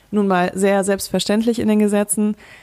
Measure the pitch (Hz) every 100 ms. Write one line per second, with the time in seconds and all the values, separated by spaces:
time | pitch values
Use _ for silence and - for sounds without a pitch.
0 | _ 208 196 180 180 185 196 196 190 196
1 | - 185 - 214 226 233 214 214 208 202
2 | 208 - 214 208 - -